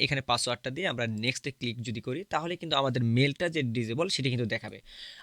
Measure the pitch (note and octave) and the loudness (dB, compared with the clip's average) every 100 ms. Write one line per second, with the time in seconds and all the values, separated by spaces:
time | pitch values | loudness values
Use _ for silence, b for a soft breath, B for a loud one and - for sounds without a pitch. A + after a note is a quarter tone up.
0 | - C#3 B2+ A#2+ - A#2+ C3+ C3+ F#3 B2 | 2 2 2 2 2 -2 -4 -4 -2 0
1 | A#2 G#2+ A#2 B2+ D3 - A#2+ A#2 A#2+ A2 | -2 0 -2 -2 -6 -4 -4 -4 -4 -6
2 | B2 C3+ G3+ D#3 E3+ F3+ E3 D3 C3+ B2+ | -4 -6 -2 -2 -2 -4 -2 2 2 4
3 | A#2 A#2 C#3 C#3 F3 D#3+ B2+ A2+ A2 B2 | 4 6 4 4 0 2 2 0 0 0
4 | F3+ - C3+ B2 A2+ A2+ G#2+ G2+ B B | 0 0 0 0 0 -2 -4 -12 B B
5 | B B | B B